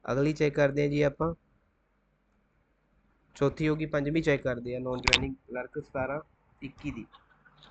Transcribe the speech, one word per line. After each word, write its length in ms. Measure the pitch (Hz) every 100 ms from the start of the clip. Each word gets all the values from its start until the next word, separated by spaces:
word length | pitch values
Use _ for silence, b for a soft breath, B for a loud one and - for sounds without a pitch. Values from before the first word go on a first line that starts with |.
| -
ਅਗਲੀ 200 | 127 147
ਚੈੱਕ 220 | 151 151
ਕਰਦੇ 280 | 147 143 143
ਹਾਂ 60 | 147
ਜੀ 140 | 147
ਆਪਾਂ, 320 | 147 139 160 165 _ _ _ _ _ _ _ _ _ _ _ _ _ _ _ _ _ _ _
ਚੌਥੀ 340 | - 139 135 156
ਹੋ 80 | 156
ਗਈ, 100 | 156
ਪੰਜਵੀਂ 360 | 147 143 165
ਚੈੱਕ 200 | 160 139
ਕਰਦੇ 320 | 131 120 120
ਹਾਂ 60 | 123
ਨੌਨ 180 | 127 127
ਜੁਆਇਨਿੰਗ 360 | 127 135 135
ਕਲਰਕ 500 | 131 _ 123 127 151
ਸਤਾਰਾਂ 360 | 143 139 131 147 156 _ _ _
ਇੱਕੀ 280 | 135 - 147
ਦੀ। 160 | 120 104 - _ _ - _ -